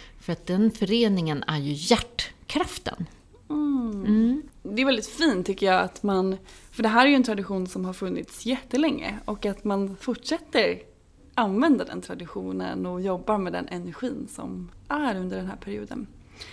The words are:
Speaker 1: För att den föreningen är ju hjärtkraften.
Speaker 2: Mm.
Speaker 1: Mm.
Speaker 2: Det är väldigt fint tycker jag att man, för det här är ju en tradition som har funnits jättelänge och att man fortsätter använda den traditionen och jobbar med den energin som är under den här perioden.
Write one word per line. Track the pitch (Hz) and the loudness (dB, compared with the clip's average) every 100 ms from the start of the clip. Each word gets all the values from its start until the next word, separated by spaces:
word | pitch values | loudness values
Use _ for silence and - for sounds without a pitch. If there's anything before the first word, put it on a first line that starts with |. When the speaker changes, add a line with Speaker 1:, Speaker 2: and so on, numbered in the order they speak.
| - - | -20 -12
Speaker 1:
För | - | -8
att | 170 - | -6 -2
den | 185 220 | 2 2
föreningen | - 185 233 220 190 160 147 - | 2 0 4 4 2 0 -2 -2
är | 156 | -2
ju | 143 | -2
hjärtkraften. | 147 175 226 - - - - - 302 359 - - - 170 - - - - | 0 4 2 2 -8 -8 -10 -4 -2 -2 -4 -6 -8 -8 -14 -20 -18 -6
Speaker 2:
Mm. | 302 294 269 226 202 196 | 0 2 2 0 -2 4
Speaker 1:
Mm. | 214 226 277 - - | 6 6 2 -4 -14
Speaker 2:
Det | - 214 | -4 2
är | 269 | 4
väldigt | 240 - | 2 0
fint | - 320 185 180 | 2 2 2 0
tycker | 190 190 | 0 4
jag | 185 | 4
att | 185 - | 2 -2
man, | 202 190 190 190 - - - | 0 2 2 -2 -8 -20 -14
för | - | -2
det | 226 | 4
här | 233 269 | 6 8
är | |
ju | 285 | 6
en | |
tradition | 240 202 190 190 185 | 4 0 -2 -4 -4
som | 190 185 | -6 -6
har | |
funnits | 180 185 185 - - 226 | -6 -6 -6 -8 -8 -4
jättelänge | 254 - 247 311 - - 208 - | -4 -2 0 2 0 -6 -8 -8
och | 208 208 | -4 -4
att | 196 | -2
man | 208 196 196 190 | -2 0 -2 -4
fortsätter | - 233 - 330 - 269 180 180 - - _ _ - - | -6 -4 -4 -4 0 2 2 0 -8 -20 _ _ -6 0
använda | 214 196 320 226 - | 2 4 4 4 2
den | 180 | -8
traditionen | 180 180 170 202 185 185 185 185 180 | -10 -12 -10 -8 -6 -4 -4 -4 -4
och | 180 | -4
jobbar | 190 180 185 214 | -2 -2 0 -2
med | 180 | -2
den | 175 - | -4 -6
energin | 180 175 - 254 - - | -8 -10 -6 -6 -6 -10
som | - 190 185 175 - - | -10 -10 -10 -12 -14 -6
är | 294 277 190 | -2 -2 -2
under | 185 190 | -4 -6
den | 185 | -8
här | 202 | -10
perioden. | - 208 208 - 202 - - - - | -10 -8 -8 -10 -12 -16 -20 -20 -18